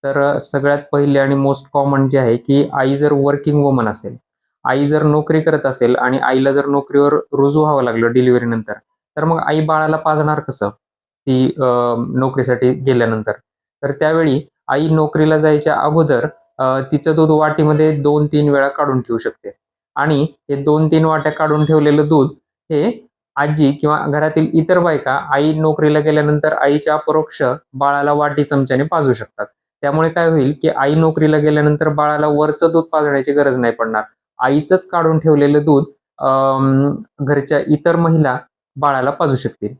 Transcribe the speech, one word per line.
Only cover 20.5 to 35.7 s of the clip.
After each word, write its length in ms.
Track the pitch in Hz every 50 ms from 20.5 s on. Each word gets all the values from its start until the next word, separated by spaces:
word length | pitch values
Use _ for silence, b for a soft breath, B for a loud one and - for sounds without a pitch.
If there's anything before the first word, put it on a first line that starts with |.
| 143 139 139
दोन 240 | 151 151 156 156
तीन 180 | 156 160 160 160
वाट्या 260 | 160 156 151 147 156
काढून 340 | 151 - 156 156 151 151 151
ठेवलेलं 420 | 147 160 156 151 147 147 151 151
दूध 220 | 151 156 151 131 139 151 _ _ _ _ _ _ _
हे 360 | 160 143 156 226 240 - - _ _ _ _ _ _
आजी 360 | 139 147 151 151 151 151 135
किंवा 340 | 143 147 - 151 151 - -
घरातील 400 | 147 143 151 156 156 156 165 160 - -
इतर 260 | 165 160 165 185 180
बायका 340 | 170 175 156 135 - 131 131
आई 460 | 139 135 135 143 139 147 156 156 156
नोकरीला 400 | 156 156 151 - 156 151 151 151
गेल्यानंतर 540 | 147 156 151 151 147 147 151 151 151 156 -
आईच्या 400 | - 139 139 143 151 151 156 151
अपरोक्ष 500 | 156 151 - 151 156 156 - - - 147 127 131 151 _ _ -
बाळाला 400 | 131 139 139 143 143 143 147 147
वाटी 300 | 147 151 147 143 147 147
चमच्याने 400 | 139 147 139 135 127 135 127 143
पाजू 300 | 156 175 165 147 135 123
शकतात. 320 | 110 113 - _ - 104 - _ _ _ _ _ _
त्यामुळे 280 | - 143 147 156 160 165
काय 180 | 160 175 165
होईल 260 | 165 165 156 131 135 147 147
की 80 | - 160
आई 260 | - - 135 139 151
नोकरीला 420 | 160 160 160 156 160 156 156 151
गेल्यानंतर 520 | 151 147 151 151 151 147 151 151 147 160 156
बाळाला 380 | 147 147 147 151 151 147 151
वरचं 440 | 151 147 147 151 151 151 - - 165
दूध 120 | 165 165 160
पाजण्याची 500 | 165 - 156 151 147 143 139 131 - 139
गरज 240 | 147 143 139 127
नाही 160 | 131 120 117 113
पडणार, 300 | - 117 113 110 107 107 - _ _ _ _ _ _
आईचंच 480 | 127 131 139 151 151 - 185 185 185
काढून 320 | - - 175 165 160 160 156
ठेवलेलं 400 | 151 160 151 143 143 143 147 151 147
दूध, 200 | 156